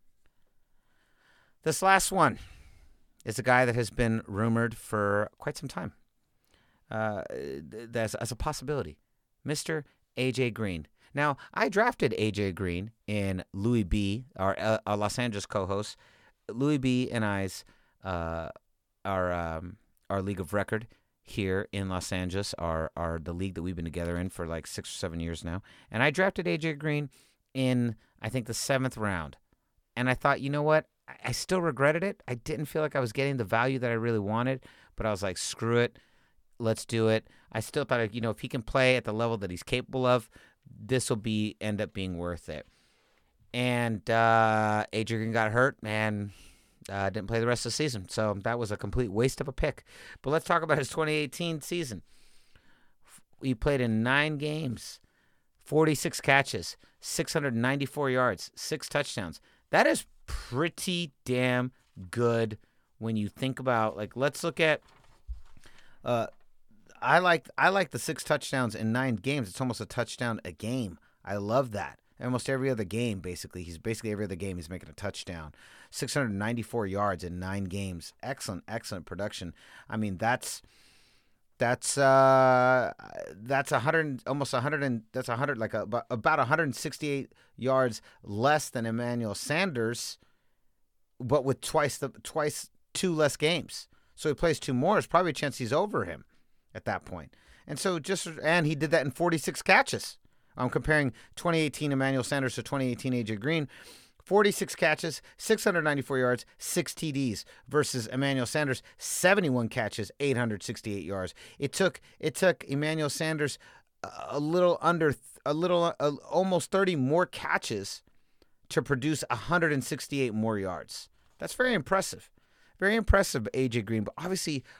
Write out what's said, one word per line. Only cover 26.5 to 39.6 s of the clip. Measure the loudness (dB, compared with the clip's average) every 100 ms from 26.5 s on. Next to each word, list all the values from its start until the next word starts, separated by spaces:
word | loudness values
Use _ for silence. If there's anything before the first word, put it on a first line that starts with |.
| -2
J | -2
Green | -4 -2 -2 -4 _ _ _ _
in, | 0 2 2 0 -4 _ -10
I | -4
think, | -4 -4
the |
seventh | -4 0 2 0 -2
round. | -2 -2 -6 -12 _ _ _ _ _ -2
And | 0
I |
thought, | 2 2 2
"You | 0
know | 0
what? | 4 4 2 _ -20
I, | -8 -6
I |
still | -4 0 0
regretted | 0 2 2 2
it. | -2 -6 -8
I | -8
didn't | -6 -6 -4
feel | -2
like | 0 0
I |
was | -2
getting | 0 0 0
the |
value | 0 2 2 0
that | 0
I | 0
really | 2 0
wanted, | 0 0 0 -2 -8 -20 -18 -4
but | -2
I |
was | 0
like, | -2 -4
'Screw | -6 -4 2 4
it. | 2 -2 _ _ _ _ _ -4
Let's | 0 0 0
do | 2 4
it.'" | 2 0 -20 _
I | -6
still | -4 -2
thought, | 0 0 0
you | -2
know, | -4
if | -4
he | -6
can | -6
play | -2 4 4 4
at |
the | 0
level | 0 0 0
that | -4
he's | -6